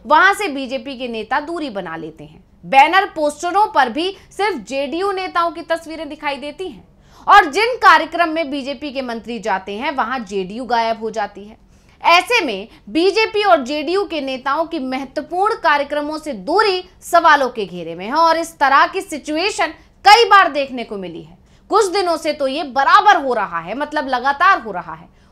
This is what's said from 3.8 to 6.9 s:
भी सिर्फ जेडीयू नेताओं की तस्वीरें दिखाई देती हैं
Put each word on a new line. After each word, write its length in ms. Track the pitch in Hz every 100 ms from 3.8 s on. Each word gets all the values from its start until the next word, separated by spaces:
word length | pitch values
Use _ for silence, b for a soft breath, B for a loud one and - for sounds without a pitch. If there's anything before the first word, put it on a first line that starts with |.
| 254
भी 280 | 233 370 381 B
सिर्फ 260 | - 415 320
जेडीयू 560 | 185 277 277 320 403
नेताओं 380 | 381 370 349 339
की 120 | 330
तस्वीरें 460 | 330 330 330 320 311
दिखाई 280 | 302 294 285
देती 320 | 294 294 370
हैं 200 | 190 -